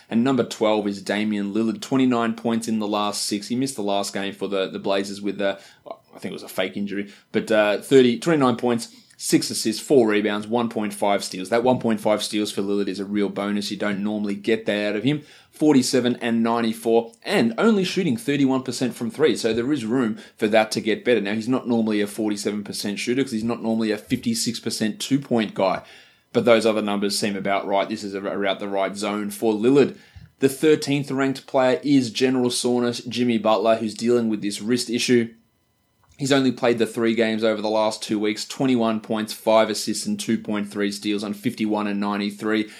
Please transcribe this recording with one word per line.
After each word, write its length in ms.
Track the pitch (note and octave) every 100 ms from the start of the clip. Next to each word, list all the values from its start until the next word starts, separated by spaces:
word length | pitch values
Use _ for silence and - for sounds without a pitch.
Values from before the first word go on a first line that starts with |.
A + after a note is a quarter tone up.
| -
And 140 | A2+
number 200 | B2 C3
twelve 420 | A2 - G#2+ G#2+ G2+
is 160 | G2+
Damian 500 | F#2+ G2+ G#2+ G#2 G2+
Lillard, 300 | G2+ A2+ G2+
twenty-nine 520 | - C3+ C3 A#2+ A#2
points 340 | A2+ A#2+ A2+ A2+
in 100 | A2
the 100 | G#2
last 360 | G#2 G#2 G2+
six. 240 | - G#2 G2+
He 80 | A#2+
missed 200 | C3+ C3+
the 60 |
last 300 | G2+ G2+ G2+
game 200 | G#2 G2
for 120 | G2 G2
the, 220 | G2 F#2
the 100 | G2
Blazers 420 | G2 G2 G2+ G2+
with, 200 | G2+ G2+
uh, 160 | G2 F#2+ - - -
I 300 | - _ -
think 100 | G#2
it 40 |
was 100 | F2+
a 40 | -
fake 280 | - F#2+ G2+
injury, 360 | G2+ G2 G2+ - _
but, 180 | A2 G#2+
uh, 280 | A2 G#2 G2+
thirty, 380 | - C3+ B2 A#2
twenty-nine 400 | E3 D#3+ C3 A2+
points, 380 | A#2+ A#2 - - _ -
six 340 | - A#2 -
assists, 320 | A2 A2+ G#2+
four 240 | - C#3+ A2
rebounds, 400 | G#2 G#2 G#2 G#2+
one 220 | A#2 A#2
point 240 | A#2 G#2+
five 320 | G2+ G#2 G2+
steals. 240 | - F#2 F2+
That 160 | A#2
one 160 | B2 B2+
point 200 | A#2 A2
five 220 | A2+ G#2+
steals 300 | - G#2+ G#2
for 80 | -
Lillard 280 | G2+ G2+ G2
is 120 | F#2
a 60 | G2
real 240 | G#2 G2
bonus. 400 | G2+ G2+ G#2 G2+
You 60 | G2
don't 260 | G#2 G2
normally 300 | G#2 G#2+ G#2
get 320 | G2+ G#2+ A2 A2
that 240 | G#2 G#2
out 60 | G#2
of 60 |
him. 200 | B2 D3 - - _
Forty-seven 640 | - D3+ C#3+ B2 B2+ A#2+ B2
and 260 | A#2+ A#2
ninety-four, 720 | A2+ A#2 A#2 A2 A#2 A2+ A2+ -
and 300 | - F#3+ A#2 -
only 260 | G3+ G#3
shooting 320 | F3+ - F#3 A2+
thirty-one 460 | - C#3+ C#3 C3
percent 320 | B2+ B2 B2
from 160 | A2+ A#2
three. 260 | - D3+ G2+
So 160 | A2+
there 200 | A2+ A#2+
is 120 | D3+
room 340 | A2 B2+ A2+ A2 - -
for 100 | G#2+
that 240 | A2 A2
to 80 | -
get 240 | G2+ G2+
better. 160 | - A#2+
Now, 140 | G2+
he's 140 | A2 A2
not 200 | B2+ -
normally 320 | A#2 A2 G#2+
a 80 | G2+
forty-seven 560 | - G#2+ G#2 G#2+ G#2
percent 340 | G2+ F#2+ G#2+ G2
shooter 240 | - B2
'cause 100 | C3+
he's 120 | A2
not 180 | A2+ A#2
normally 300 | A2 A2+ A2+
a 60 | G#2+
fifty-six 600 | - B2+ A#2+ A2+ - -
percent 420 | - - G#2+ G#2+
two-point 540 | - C3+ C#3 A#2+ G#2
guy. 280 | - F#2+ F2+ - - - _ _
But 120 | B2
those 220 | A2 A2+ A2
other 160 | G#2+
numbers 340 | G#2 G2+ G2+ G2+
seem 200 | A2 G2
about 300 | G2 G2 E2+
right. 220 | G2 -
This 140 | G#2+
is 120 | G#2
a-, 60 | G2
around 380 | G2 F2 G2 F#2+
the 100 | G#2
right 280 | G2 F#2+ G2+
zone 340 | G#2 G#2 G#2
for 220 | G#2 A#2
Lillard. 440 | G#2+ A#2+ C#3+ A#2 - - - - _
The 80 | C3+
thirteenth 640 | - D#3 D3+ D3 C#3+ C#3
ranked 340 | C3+ C3+ C3+ -
player 320 | C#3 B2+ B2
is 260 | C#3 C#3+ A#2
general 400 | G#2 C3 C3 B2
soreness, 480 | A#2+ B2 B2 A#2+ A#2+
Jimmy 340 | B2+ A2 B2 A2+
Butler, 380 | G#2+ G#2+ A2 A2+
who's 180 | A2
dealing 340 | G#2 A2+ A#2+ A2+
with 140 | G#2
this 180 | G2+ G2+
wrist 300 | G#2 B2 A#2+
issue. 440 | A#2 - B2 A2+ - _ _ _ _ _ _ _ -
He's 140 | C#3
only 220 | C#3 C3
played 260 | B2 B2 A#2
the 80 | G#2+
three 300 | - A2+ A2+
games 260 | A2 A2
over 180 | A2 G#2+
the 80 | G#2+
last 320 | G#2+ G#2+ A2
two 200 | - G#2+
weeks, 240 | G#2+ G#2+
twenty-one 560 | - - C3+ B2 A2+ A2
points, 320 | - A2 G#2+
five 360 | - - A2 A2
assists 380 | G#2 - G#2 -
and 120 | G#2
two 200 | - A2+
point 320 | A2 G#2 G2+
three 220 | G#2 G2+
steals 320 | G2+ G#2 G2+
on 100 | G#2
fifty-one 540 | G2+ C3 - G#2+ G#2 G#2
and 100 | G2+
ninety-three. 720 | G2+ G2+ G#2 G#2 A2 A2 G#2+ -